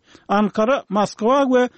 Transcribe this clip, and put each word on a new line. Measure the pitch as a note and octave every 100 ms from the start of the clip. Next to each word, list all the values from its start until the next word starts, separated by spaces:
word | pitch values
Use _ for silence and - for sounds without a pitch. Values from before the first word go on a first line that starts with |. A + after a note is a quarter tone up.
| _ - -
Ankara, | G3+ G#3 - A3 C#4 -
Moskwa | G3+ G3 - G#3+ C#4 C4+
we | B3+ B3